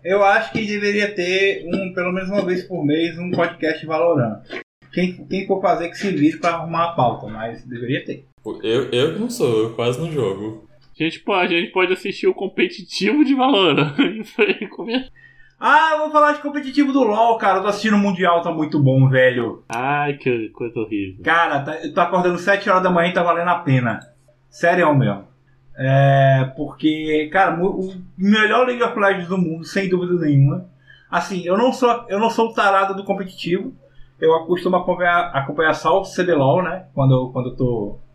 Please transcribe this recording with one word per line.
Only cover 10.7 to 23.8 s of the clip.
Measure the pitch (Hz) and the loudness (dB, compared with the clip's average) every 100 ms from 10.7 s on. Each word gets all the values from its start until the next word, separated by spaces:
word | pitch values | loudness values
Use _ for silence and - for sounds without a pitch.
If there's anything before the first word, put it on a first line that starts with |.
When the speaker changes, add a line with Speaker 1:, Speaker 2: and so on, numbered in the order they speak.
| - _ - | -20 _ -6
Speaker 3:
A | |
gente | 156 - | -6 -4
po-, | - | -2
a | 196 175 | 0 2
gente | 170 175 | 0 -2
pode | 185 185 | -2 0
assistir | 185 202 - 190 | -2 -4 -2 -2
o | |
competitivo | - 190 - 180 - 180 - 196 294 | -2 -6 -2 -2 -2 -12 -2 0 2
de | 262 | 2
Valorant. | 277 262 269 185 143 147 - | 4 4 4 4 2 0 0
<laughs> | 202 220 | -2 -2
Isso | 214 - | -8 0
aí, | 208 - 196 | 0 0 -8
como | - 214 | -10 -6
é? | 254 262 - - - - _ | -6 -6 -18 -20 -20 -20 _
Speaker 1:
Ah, | 294 302 311 | 4 4 4
eu | 302 | 0
vou | 302 | 0
falar | 302 294 | 4 4
de | 294 | 2
competitivo | 285 294 269 285 277 | -4 -6 -2 0 2
do | 269 | 2
LoL, | 226 208 233 226 | 2 4 2 4
cara. | 208 190 | 2 2
Eu | |
tô | 196 | 0
assistindo | 202 220 | -2 2
o | 208 | 2
Mundial, | 202 180 180 170 | 2 2 2 2
tá | 170 | 0
muito | 160 147 160 | -4 -2 2
bom, | 131 131 131 | 4 6 4
velho. | 131 127 123 113 92 _ | 6 4 2 -4 -8 _
Speaker 3:
Ai, | 113 131 147 147 | -6 -2 -2 -2
que | 143 131 117 107 | -2 -2 -2 -4
coisa | - 120 120 | -8 -8 -6
horrível. | 107 107 98 92 | -4 -4 -6 -6
Speaker 1:
Cara, | - 165 165 143 | 0 0 2 -2
tá, | 139 156 | -4 -8
eu | 156 | -6
tô | - | -2
acordando | 175 180 180 175 | 0 2 0 0
sete | 202 196 202 | 0 0 2
horas | 185 | 2
da | 185 | 2
manhã | 175 175 | 2 2
e | |
tá | 185 | 0
valendo | 170 170 175 | 0 0 0
a | 175 | -2
pena. | - 131 | 2 2